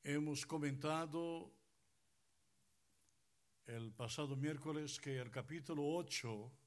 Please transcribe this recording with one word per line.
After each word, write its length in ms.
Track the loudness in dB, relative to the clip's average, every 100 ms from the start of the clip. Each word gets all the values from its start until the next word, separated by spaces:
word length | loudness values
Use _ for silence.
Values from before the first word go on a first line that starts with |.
| 2
Hemos 320 | 2 4 0
comentado 1080 | 0 2 2 2 2 2 2 0 0 -2 -6 -16 _ _ _ _ _ _ _ _ _ _ _ _ _ _ -20 _ _ _ _ _ -6
el 260 | -4 -4
pasado 420 | -2 -2 0 0 2
miércoles 640 | 2 0 0 -2 -2 -4
que 200 | -2 -2
el 100 | -2
capítulo 540 | -4 -4 -6 -2 2 4
ocho 680 | 2 2 0 0 -2 -6 -12